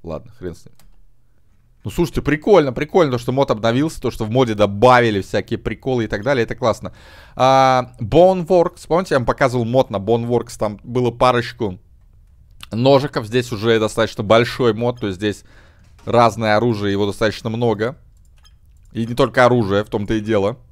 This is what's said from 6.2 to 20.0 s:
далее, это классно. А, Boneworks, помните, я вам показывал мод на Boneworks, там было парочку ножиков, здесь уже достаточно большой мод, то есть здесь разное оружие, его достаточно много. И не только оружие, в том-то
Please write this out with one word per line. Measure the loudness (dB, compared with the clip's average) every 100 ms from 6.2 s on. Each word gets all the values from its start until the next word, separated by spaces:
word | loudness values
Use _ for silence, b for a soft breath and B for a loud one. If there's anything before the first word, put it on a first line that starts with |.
далее, | -2 -2
это | -2 -2
классно. | -2 -2 -8 B B B B 0
А, | 2 4 4 2 -2 -10
Boneworks, | 0 4 6 4 0 2 2 -4 -2
помните, | -2 0 -2
я |
вам | -2
показывал | 0 0 0 0
мод | 0 0
на | -4
Boneworks, | -2 -2 0 -4 -4 -6
там | -8 -8
было | -8 -4 -4
парочку | 0 0 2 -4 -6 -8 -8 _ _ -20 -20 -20 -20 -20 -20 -12
ножиков, | -2 2 2 2 -8 -4
здесь | -4 -4
уже | -4 0 0
достаточно | 0 -2 -4 -4
большой | 2 2 2 0 0
мод, | 0 -4 -4
то | -8
есть | -4
здесь | -6 -6 -14 b b b b -18 -2
разное | 2 2 2 0 2
оружие, | 2 -2 -2
его | -2 -2
достаточно | -2 -4 -2 -8
много. | -4 -2 -2 -4 -8 -20 _ -20 -20 _ _ -20 -20 -14
И | -8 -6
не | 0
только | 0 4 4
оружие, | 4 2 0
в | -2
том-то | -6